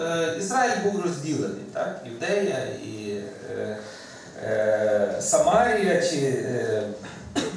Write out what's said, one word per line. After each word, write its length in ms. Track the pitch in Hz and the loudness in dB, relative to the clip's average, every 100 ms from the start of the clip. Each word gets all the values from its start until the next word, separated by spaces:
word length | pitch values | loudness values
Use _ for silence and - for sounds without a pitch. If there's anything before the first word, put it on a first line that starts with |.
е, 340 | 165 165 165 165 | -2 0 0 -2
Ізраїль 440 | 196 262 240 214 | 0 2 2 2
був 180 | 202 180 | 0 0
розділений, 600 | 175 139 156 127 - - - | 0 -2 -2 -2 -2 -4 -8
так? 300 | - - - 127 | -6 -4 -6 -10
Юдея 580 | 117 175 202 196 - | -6 -2 0 0 0
і, 580 | - - 110 110 104 101 101 - - | -4 -6 -8 -8 -6 -6 -8 -12 -10
е, 280 | - 107 107 - - - - - - | -6 -6 -6 -10 -14 -16 -16 -16 -8
е, 760 | - 110 107 107 107 104 101 - | -2 2 4 4 4 4 4 0
Самарія, 840 | - - - - - 214 185 170 170 | 2 4 6 6 6 4 4 4 4
чи, 80 | 147 | 2
е, 720 | 135 123 - 120 113 107 104 104 - - - - - | 2 0 0 0 0 0 -2 -6 -12 -14 -8 -4 -4